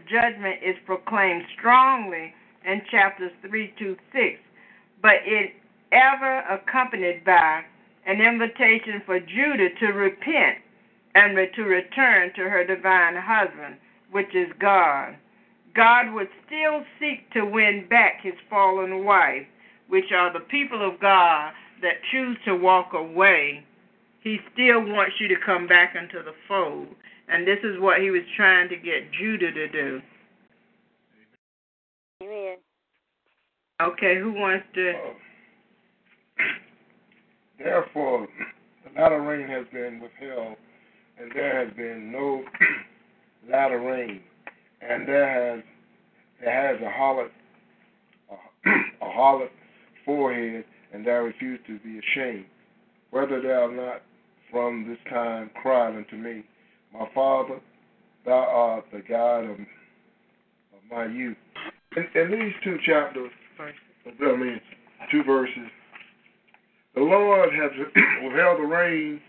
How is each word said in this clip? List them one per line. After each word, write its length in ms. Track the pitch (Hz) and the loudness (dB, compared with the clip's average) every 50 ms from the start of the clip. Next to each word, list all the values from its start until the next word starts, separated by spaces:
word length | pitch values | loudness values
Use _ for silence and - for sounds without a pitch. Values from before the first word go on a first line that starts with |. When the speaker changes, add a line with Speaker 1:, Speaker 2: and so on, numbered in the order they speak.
| 165 | -6
Speaker 1:
judgment 520 | 170 220 233 233 233 214 208 202 180 - - - | -2 0 2 2 0 -2 -4 -6 -8 -8 -6 -4
is 100 | 190 - - - | -6 -6 -6 -6
proclaimed 580 | - - - - - 220 202 196 180 170 175 175 - - | -8 -8 -8 -6 -2 0 0 2 2 0 -2 -6 -12 -12
strongly 760 | - 208 233 247 254 262 269 262 240 208 190 170 160 160 165 - _ _ _ _ _ - | -2 2 6 6 6 6 6 2 0 -4 -6 -8 -10 -10 -12 -16 _ _ _ _ _ -6
in 160 | 185 196 208 202 - | -4 -4 -4 -4 0
chapters 400 | 240 214 196 196 196 - 180 175 - _ - | 2 2 2 2 0 -4 -10 -12 -12 _ -12
three 260 | 196 214 220 214 202 - - | -8 -6 -6 -6 -8 -10 -10
to 160 | 214 190 185 - _ _ | -10 -10 -10 -10 _ _
six, 280 | - 262 214 - - - _ _ _ - - - - _ _ _ _ _ | -2 -2 -2 -2 -2 -8 _ _ _ -20 -20 -20 -20 _ _ _ _ _
but 200 | - 214 196 - - | 6 6 6 6 4
it 280 | 202 214 208 190 185 - _ _ _ _ _ _ _ | 0 -2 -2 -2 -4 -8 _ _ _ _ _ _ _
ever 480 | - 247 262 269 269 262 262 262 262 262 - - | 4 6 6 6 4 2 0 -2 -2 -2 -4 -6
accompanied 760 | 196 196 - - 247 262 254 254 - 190 180 175 175 170 170 | -6 -6 -6 -2 -2 -2 -2 -2 -4 -4 -4 -4 -4 -2 2
by 380 | 190 180 165 160 156 156 160 - - _ _ _ _ _ _ - | 4 6 6 6 4 2 -2 -4 -10 _ _ _ _ _ _ -6
an 160 | 190 196 208 | -4 0 2
invitation 800 | 220 233 233 226 226 226 - - 240 220 226 220 - 220 208 202 - | 2 2 2 0 -2 -4 -2 2 4 4 4 2 0 -6 -10 -8 -4
for 140 | 196 180 185 | -4 -4 -4
Judah 500 | 170 160 185 247 285 302 277 208 185 175 175 - | -4 -4 -4 -2 0 0 2 2 0 0 0 0
to 80 | 226 | -2
repent 680 | 208 196 202 196 190 196 - - 294 330 269 175 123 - - - _ _ _ _ _ _ _ _ _ - | -2 0 0 0 0 -2 -2 -4 -2 0 2 2 2 0 -4 -10 _ _ _ _ _ _ _ _ _ 6
and 200 | 196 208 202 196 | 6 6 6 4
re-, 160 | 190 185 185 - | 0 0 0 -2
to 80 | 220 214 | -4 0
return 680 | 196 185 180 180 - - 269 269 240 214 185 180 180 - | 0 0 0 0 -2 0 2 4 4 4 4 2 0 -4
to 140 | 202 185 196 | -6 -4 0
her 160 | 202 180 175 | 0 0 0
divine 500 | 185 190 180 180 190 185 180 175 170 175 | 0 -2 0 2 4 4 4 4 2 0
husband, 600 | 180 185 214 226 214 196 165 151 151 147 139 135 - _ _ _ _ _ _ | -2 -2 0 0 2 0 0 -4 -10 -16 -16 -18 -20 _ _ _ _ _ _
which 220 | 185 202 196 196 190 | -4 -4 -4 -2 -2
is 120 | 180 175 170 - - | -2 -2 -2 -4 -2
God. 560 | 196 202 196 185 170 151 139 139 131 135 143 - _ _ _ _ _ _ _ _ _ _ - | 2 4 4 6 4 4 2 0 -4 -8 -12 -18 _ _ _ _ _ _ _ _ _ _ 2
God 380 | 220 226 233 240 247 233 220 220 | 4 6 8 6 6 4 0 -4
would 160 | 214 196 196 - - _ | -8 -8 -10 -12 -18 _
still 380 | - 302 311 311 311 302 294 294 - - - | -12 -6 -2 -2 0 -2 -2 -6 -12 -12 -8
seek 320 | 302 294 277 - - - | -6 -6 -6 -8 -10 -6
to 140 | - 226 208 | -4 -4 -2
win 400 | 202 208 220 214 208 196 202 175 - | 0 2 2 2 2 2 0 -2 2
back 320 | 233 233 208 - - - | 4 4 4 4 2 -2
his 120 | - 185 175 - - - | -8 -10 -10 -10 -10 -2
fallen 560 | 214 202 196 185 180 190 185 185 190 190 196 | 2 2 4 4 2 0 -2 -4 -4 -2 2
wife, 400 | 208 196 180 160 135 127 135 135 - _ _ - - _ _ _ | 4 4 6 4 4 0 -4 -10 -14 _ _ -20 -20 _ _ _
which 240 | - 185 190 190 - 196 | 0 0 0 2 2 2
are 180 | 180 180 175 175 | 2 2 0 -2
the 60 | 170 | -6
people 460 | - - 285 285 277 - 240 214 202 | -8 -6 -4 -4 -4 -4 -4 -4 -4
of 140 | 185 175 - | -4 -2 0
God 520 | 196 196 196 180 180 170 160 151 151 156 160 - - - _ - | 2 4 6 6 6 6 4 2 -2 -6 -12 -16 -20 -20 _ -6
that 200 | 180 175 - - - - | -4 -4 -4 -4 -6 -6
choose 260 | 254 262 262 247 233 - - | -4 -4 -4 -6 -8 -6 -4
to 100 | 208 190 | -2 -2
walk 360 | 175 180 185 185 185 180 - 185 | 2 4 4 4 4 4 0 -6
away. 680 | 156 160 165 165 180 196 196 180 156 143 143 143 147 - _ _ _ _ _ _ _ _ _ _ _ | -8 -8 -4 0 4 6 6 6 4 2 -2 -6 -10 -14 _ _ _ _ _ _ _ _ _ _ _
He 160 | - 220 214 202 - - - | -8 -8 -8 -8 -8 -8 -2
still 280 | 247 254 240 233 226 | 2 4 4 4 4
wants 340 | 214 208 208 202 190 196 - - | 2 0 0 0 0 0 -2 -2
you 80 | 208 190 | -2 0
to 60 | 180 - - | 0 0 0
come 220 | 208 185 175 175 | 0 -2 0 4
back 280 | 175 180 175 175 180 - | 6 6 6 6 4 0
into 280 | 170 170 147 185 165 160 | -6 -12 -12 -14 -14 -14
the 100 | 156 156 - - | -14 -16 -16 -8
fold. 400 | - 196 190 170 147 147 147 143 - - - - - - - _ - | -4 -2 -2 -2 -2 -6 -10 -12 -16 -18 -20 -20 -20 -20 -18 _ -4
And 180 | 165 170 175 | -2 0 2
this 120 | 190 202 202 226 | 2 0 0 0
is 160 | 214 190 180 | -4 -4 2
what 220 | 190 190 170 190 | 4 4 4 4
he 80 | 196 196 | 2 0
was 140 | 185 175 175 - - | 0 -2 -2 -4 0
trying 340 | - 202 190 185 180 180 180 | 2 4 6 6 6 4 0
to 60 | 175 | -4
get 360 | 170 165 170 160 143 - 151 - | -10 -6 -6 -6 -6 -6 -8 -8
Judah 340 | 175 202 220 220 185 175 165 | -6 -4 -4 -2 -2 -4 -4
to 160 | 156 156 156 147 | -4 -6 -8 -6
do. 320 | 151 151 139 139 135 131 - _ _ _ _ _ _ _ _ _ _ _ _ _ _ _ _ _ _ _ _ _ _ _ _ _ _ _ _ _ _ _ _ _ _ _ _ _ _ _ _ _ _ - | -4 -6 -6 -6 -8 -10 -14 _ _ _ _ _ _ _ _ _ _ _ _ _ _ _ _ _ _ _ _ _ _ _ _ _ _ _ _ _ _ _ _ _ _ _ _ _ _ _ _ _ _ -20
Speaker 2:
Amen. 360 | 190 202 214 208 196 190 185 185 _ _ _ _ _ _ _ _ _ _ _ _ _ _ _ _ _ _ _ _ _ _ _ - | -16 -14 -12 -10 -10 -10 -12 -14 _ _ _ _ _ _ _ _ _ _ _ _ _ _ _ _ _ _ _ _ _ _ _ -4
Speaker 1:
Okay, 380 | 170 175 175 - 202 180 180 185 | -4 -4 -2 0 0 2 2 2
who 140 | 202 226 208 | -2 -4 -4
wants 320 | 202 202 190 190 196 - - - | -4 -2 -2 -2 -4 -6 -8 -6
to? 180 | 185 185 180 175 - - - - - - - _ _ _ _ _ _ _ _ _ _ _ _ _ _ _ _ _ _ _ _ _ - - - - - - _ _ _ _ _ _ _ _ _ _ _ _ _ _ _ _ _ _ | -4 -4 -4 -4 -6 -10 -14 -16 -18 -20 -20 _ _ _ _ _ _ _ _ _ _ _ _ _ _ _ _ _ _ _ _ _ -4 -4 -4 -6 -8 -14 _ _ _ _ _ _ _ _ _ _ _ _ _ _ _ _ _ _
Speaker 3:
Therefore, 720 | - - - 131 131 127 - - 151 143 131 123 113 104 - - - - - - _ _ _ _ _ - | -8 -4 -2 0 0 -2 -2 -4 -4 -2 -2 -2 -2 -4 -8 -14 -14 -16 -16 -16 _ _ _ _ _ -20
the 160 | - - - | -10 0 2
latter 200 | - 160 156 147 | 2 4 4 2
rain 260 | 147 147 147 143 135 | -2 -4 -6 -6 -8
has 180 | 139 131 127 117 - | -8 -10 -10 -10 -10
been 300 | 127 123 120 120 117 117 | -12 -12 -10 -10 -12 -14
withheld, 560 | 120 117 - - 139 135 131 117 113 110 110 - _ _ _ _ _ _ _ _ _ _ _ | -18 -20 -20 -18 -16 -12 -10 -10 -10 -10 -12 -16 _ _ _ _ _ _ _ _ _ _ _
and 140 | - 120 117 131 | -20 -18 -12 -8
there 320 | 139 139 139 131 131 120 | -6 -4 -4 -2 -4 -4
has 80 | 110 104 | -6 -8
been 360 | 117 117 117 113 110 107 110 | -12 -12 -12 -12 -14 -14 -12
no 320 | 123 135 139 139 135 131 127 - - - - - - - - - _ | -10 -6 -4 -4 -4 -6 -8 -10 -2 0 0 0 0 -2 -10 -18 _
<clears throat> 560 | _ _ _ _ _ _ _ _ _ 107 120 | _ _ _ _ _ _ _ _ _ -6 -2
latter 300 | 131 139 139 131 123 120 | 0 2 2 2 0 -2
rain, 420 | 123 131 127 123 120 107 98 92 - _ _ _ _ - - _ _ _ _ _ | -4 -4 -6 -6 -6 -8 -12 -16 -18 _ _ _ _ -20 -20 _ _ _ _ _
and 260 | 120 120 120 117 - | -8 -6 -6 -6 -2
there 480 | 139 139 143 139 135 131 123 123 120 117 | 0 2 2 2 2 0 -2 -2 -2 -4
has, 80 | 113 - _ _ _ _ _ _ _ _ _ _ _ _ _ _ _ | -8 -12 _ _ _ _ _ _ _ _ _ _ _ _ _ _ _
there 320 | 120 117 123 135 139 135 120 | -4 -2 -2 0 0 -2 -2
has 80 | 110 | -4
a 100 | 120 - | -6 -8
harlot, 380 | 104 131 135 135 135 131 117 - - _ _ _ _ _ _ _ _ _ _ _ _ _ _ _ _ _ _ - | -4 0 0 0 0 0 -4 -6 -10 _ _ _ _ _ _ _ _ _ _ _ _ _ _ _ _ _ _ -20
a, 380 | 101 - - - _ _ - - | -20 -20 -20 -20 _ _ 0 0
<clears throat> 360 | 98 98 - - - - 95 | 0 0 -2 -4 -10 -12 -12
a 40 | 95 | -6
harlot 400 | 95 120 131 139 135 135 127 - - _ _ _ _ _ _ _ _ _ _ | 0 2 4 4 4 2 -2 -8 -12 _ _ _ _ _ _ _ _ _ _
forehead, 600 | 139 147 143 135 127 120 120 117 113 113 113 110 _ _ _ _ _ 101 | -4 -2 -2 -2 -2 -2 -4 -6 -8 -8 -12 -14 _ _ _ _ _ -18
and 120 | 104 107 | -8 -4
there 180 | 120 120 120 117 | -2 -2 -2 -2
refused 420 | 117 - - 131 131 127 117 _ | -4 -8 -10 -10 -12 -12 -12 _
to 120 | 113 107 101 | -16 -18 -16
be 200 | 113 113 110 107 | -16 -16 -16 -10
ashamed. 460 | - - - 135 131 123 110 98 95 - _ _ _ _ _ _ _ _ _ _ _ _ | -6 -6 -4 -4 -4 -6 -10 -12 -16 -20 _ _ _ _ _ _ _ _ _ _ _ _
Whether 300 | 123 135 139 135 135 127 | -4 -4 -2 -2 -4 -4
thou 260 | 127 131 127 123 120 | -2 0 0 0 0
not 340 | 120 123 127 123 127 113 - - _ _ _ _ _ _ _ _ _ | 0 -2 -6 -10 -10 -10 -12 -16 _ _ _ _ _ _ _ _ _
from 360 | 120 120 120 120 120 113 107 | -4 -4 -4 -4 -4 -6 -10
this 100 | 117 117 - - - | -10 -12 -14 -12 -8
time 420 | 127 120 117 117 113 113 110 110 - - | -6 -4 -4 -4 -6 -8 -10 -14 -14 -6
cried 340 | - 131 131 123 117 113 110 | -2 2 2 2 2 0 -4
unto 200 | 107 101 - 110 | -8 -14 -14 -14
me, 280 | 110 117 117 113 107 104 _ _ _ _ _ _ _ _ _ - | -14 -12 -12 -14 -14 -18 _ _ _ _ _ _ _ _ _ -14
"My 140 | 110 107 - - | -12 -12 -6 -2
father, 460 | 135 131 135 135 131 127 135 131 - - _ _ _ _ _ _ _ _ _ _ _ - | 0 0 2 2 0 -2 -4 -8 -14 -16 _ _ _ _ _ _ _ _ _ _ _ -2
thou 80 | 123 127 | 0 2
art 520 | 127 127 127 123 120 117 113 113 110 - _ | 2 2 2 2 2 2 2 0 -4 -8 _
the 100 | 107 101 95 | -16 -16 -8
God 360 | - 117 120 120 120 120 117 113 | -4 -2 0 0 0 0 0 -2
of, 140 | 107 101 101 | -6 -10 -14
of 1200 | 104 - - _ _ _ _ _ _ _ _ _ _ _ _ _ _ _ _ _ _ _ 98 98 98 113 | -16 -20 -20 _ _ _ _ _ _ _ _ _ _ _ _ _ _ _ _ _ _ _ _ _ _ -12
my 160 | 120 117 113 | -10 -8 -8
youth." 320 | 110 117 127 127 117 110 - _ _ - - - - - _ _ _ - | -8 -8 -8 -10 -10 -12 -14 _ _ -20 -18 -18 -18 -18 _ _ _ -8
In, 100 | - 180 - - | -8 -8 -2 0
in 160 | 165 165 180 | 0 0 0
these 220 | 214 226 220 202 - - - | -2 -4 -4 -6 -8 -8 -6
two 140 | 190 175 151 - | -6 -6 -2 0
chapters, 460 | 160 156 147 143 139 135 127 123 123 - _ _ _ _ - | 2 2 2 0 -2 -6 -10 -12 -12 -14 _ _ _ _ -20
I 760 | 151 147 - - _ _ _ _ - 123 113 127 143 139 123 | -20 -20 -20 -20 _ _ _ _ -20 -20 -8 -2 0 0 2
mean, 260 | 127 127 123 113 104 - _ - - _ _ _ - - - | 0 -2 -6 -8 -10 -14 _ -20 -20 _ _ _ -14 -6 -2
two 120 | 147 147 127 | 0 0 2
verses, 460 | 135 135 131 127 123 - 123 113 110 - _ _ _ - - - - _ _ _ _ _ _ _ _ _ _ _ _ _ _ _ _ - | 2 2 2 0 -2 -8 -12 -16 -18 -20 _ _ _ -20 -20 -20 -20 _ _ _ _ _ _ _ _ _ _ _ _ _ _ _ _ -2
the 60 | 127 | 0
Lord 480 | 143 165 190 208 208 202 196 190 170 165 147 | 2 4 4 4 4 4 4 4 4 4 2
has 180 | 151 147 139 | 0 -4 -4
<clears throat> 520 | 135 135 131 - - - 131 - - 123 131 | -4 -8 -8 0 2 2 4 4 2 -2 -6
withheld 360 | 131 131 165 175 180 170 156 | -2 0 2 4 4 2 2
the 80 | 147 | 0
rain 540 | 151 165 175 175 175 165 156 151 151 151 147 - | -2 0 0 0 0 -2 -4 -4 -6 -10 -12 -16